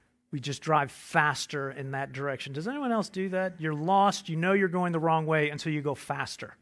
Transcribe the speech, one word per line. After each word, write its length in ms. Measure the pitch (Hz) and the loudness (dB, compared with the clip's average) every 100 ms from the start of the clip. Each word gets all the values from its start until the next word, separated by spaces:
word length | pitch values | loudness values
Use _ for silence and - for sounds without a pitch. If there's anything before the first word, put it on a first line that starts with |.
| _ _ - | _ _ -10
We 100 | 143 | -8
just 200 | 143 131 | -6 -6
drive 300 | 156 151 139 | 0 2 0
faster 800 | - - 165 151 135 - 147 139 | -6 -2 2 4 2 -4 -4 -6
in 220 | 139 135 | -6 -6
that 200 | 135 135 | -4 -6
direction. 400 | 131 143 131 143 | -6 -6 -6 -6
Does 160 | 139 190 | -6 -6
anyone 240 | 285 262 | -4 -2
else 160 | 226 - | 0 -2
do 220 | 190 190 | -4 -2
that? 280 | 185 190 170 | -2 -4 -4
You're 120 | 156 | -4
lost, 560 | 147 165 196 202 196 - | -2 2 4 4 2 -2
you 80 | 160 | 0
know 160 | 180 | 4
you're 160 | 202 190 | 4 4
going 240 | 180 180 | 2 2
the 60 | 165 | 2
wrong 260 | 160 160 | 4 4
way, 240 | 156 160 147 | 4 4 2
and 100 | 147 | 0
so 120 | 160 | -2
you 100 | 151 | -2
go 140 | 143 | -2
faster. 640 | 135 - 139 127 - 120 - | -4 -4 -4 -4 -8 -14 -16